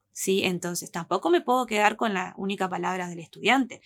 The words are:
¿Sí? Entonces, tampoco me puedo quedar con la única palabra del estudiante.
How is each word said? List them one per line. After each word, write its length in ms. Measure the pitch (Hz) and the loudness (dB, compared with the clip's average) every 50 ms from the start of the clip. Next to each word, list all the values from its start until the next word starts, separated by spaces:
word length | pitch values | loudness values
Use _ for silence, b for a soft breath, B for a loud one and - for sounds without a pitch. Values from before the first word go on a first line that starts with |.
| _ _ - | _ _ -10
¿Sí? 280 | - - 190 190 196 - | -2 0 2 2 2 2
Entonces, 460 | 185 180 170 - 175 175 - - - | 0 0 -2 -4 -4 -6 -6 -8 -8
tampoco 400 | - 175 165 - 175 - - 330 | -8 -8 -2 -2 -2 0 2 4
me 100 | 349 339 | 2 4
puedo 240 | - 254 247 254 247 | 4 2 2 2 0
quedar 320 | 233 214 208 208 208 220 | 0 2 4 4 4 4
con 160 | - 240 220 | 2 0 0
la 220 | 196 185 185 185 - | 0 -2 -4 -6 -8
única 320 | - 196 196 202 190 190 185 | -6 -6 -4 -2 -2 -2 -2
palabra 400 | 185 180 175 180 185 185 180 180 | -2 -4 -4 -4 -4 -4 -6 -8
del 100 | 175 170 | -10 -12
estudiante. 600 | 156 - - 165 165 202 247 269 240 - - B B | -14 -16 -12 -2 2 2 2 2 2 -2 -6 B B